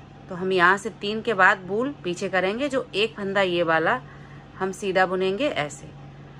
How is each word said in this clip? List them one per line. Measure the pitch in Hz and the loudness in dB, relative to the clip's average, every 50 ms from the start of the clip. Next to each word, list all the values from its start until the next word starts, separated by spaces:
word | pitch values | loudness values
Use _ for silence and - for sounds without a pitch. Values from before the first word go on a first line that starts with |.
| - - - - - - | -20 -20 -20 -18 -14 -10
तो | 185 | -8
हम | 175 185 190 190 | -4 -2 2 4
यहाँ | 180 170 180 196 202 | 6 6 6 6 4
से | - 226 - | 0 -6 -8
तीन | - - 202 214 220 214 | -6 -6 -4 -4 -2 -2
के | 233 214 | 0 4
बाद | 190 185 190 208 196 | 6 6 6 6 4
bool | 185 175 196 220 254 285 285 - - | 0 -4 -2 -2 -2 -2 -4 -6 -6
पीछे | 175 175 - 202 185 | -6 -4 -4 -2 -2
करेंगे, | 185 185 180 190 208 240 285 - | 0 0 0 0 0 -2 -2 -2
जो | 262 262 - - - | -2 -2 -4 -2 -2
एक | 190 214 220 - | -2 -2 -2 -2
फंदा | 214 202 196 196 208 196 | -4 -4 -2 2 2 2
ये | 185 170 175 170 | 2 2 2 2
वाला | 160 160 160 160 190 233 254 - - - - - - - - - - - - | 2 2 2 2 2 0 0 -4 -8 -18 -18 -18 -18 -18 -18 -18 -16 -8 -4
हम | 190 190 185 | -4 -4 -4
सीधा | - 208 196 175 190 185 | -4 -2 0 2 4 4
बुनेंगे | 175 190 185 185 190 196 202 277 294 | 4 2 0 0 0 0 0 0 0
ऐसे। | - - 147 147 - - - - - - - - - - - - - | 0 -2 -4 -4 -6 -12 -16 -16 -18 -18 -18 -18 -18 -18 -18 -18 -20